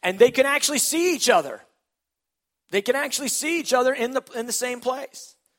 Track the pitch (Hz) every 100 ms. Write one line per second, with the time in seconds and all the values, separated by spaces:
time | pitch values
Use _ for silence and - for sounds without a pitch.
0 | 180 190 240 262 269 285 277 285 - 320
1 | 349 302 240 196 139 107 _ _ _ _
2 | _ _ _ _ _ _ _ - 196 269
3 | 285 - 277 - 302 339 - 262 254 269
4 | 233 262 - 240 233 226 247 247 240 254
5 | - - - _ _